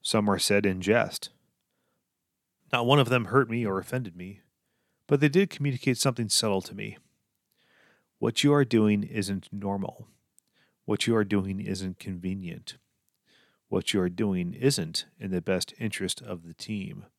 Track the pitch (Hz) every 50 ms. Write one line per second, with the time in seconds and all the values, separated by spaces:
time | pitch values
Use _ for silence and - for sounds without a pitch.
0 | _ - - 110 104 104 98 90 - - 104 101 101 98 95 92 90 95 110 120
1 | - - - - - - _ _ _ _ _ _ _ _ _ _ _ _ _ _
2 | _ _ _ _ _ _ _ _ _ _ _ _ _ _ - 120 120 120 139 147
3 | 131 113 127 123 113 90 117 135 131 113 113 120 117 104 95 95 92 - - 127
4 | 127 95 85 87 90 95 101 104 _ _ _ _ _ _ _ _ _ _ _ _
5 | _ - 147 139 147 151 139 185 202 190 - - 143 143 127 123 - 139 127 -
6 | - 139 120 - 117 101 - - - 110 98 95 92 - - 98 104 107 - -
7 | _ _ _ _ _ _ _ _ _ _ _ _ _ _ _ _ _ _ _ _
8 | _ _ _ _ 117 113 113 - - 143 147 143 139 117 120 113 107 107 104 101
9 | 104 - - 110 98 95 98 95 - - - 101 98 98 101 98 98 - - -
10 | 123 _ _ _ _ _ _ _ _ _ _ _ _ _ _ _ _ - 107 98
11 | - - 117 110 104 98 104 101 95 98 95 95 - 101 98 90 95 92 90 _
12 | - 98 92 87 87 92 95 98 92 85 82 - - - - - _ _ _ _
13 | _ _ _ _ _ _ _ _ _ _ _ _ _ _ - 98 - - - 101
14 | 92 90 90 90 113 104 95 90 87 87 85 - 120 135 139 - 85 80 82 -
15 | - _ _ _ - 95 92 90 82 - 95 90 - - - - 117 110 - -
16 | 95 92 - - 123 110 92 87 82 85 82 _ - - 110 104 95 - - 98
17 | 98 _ _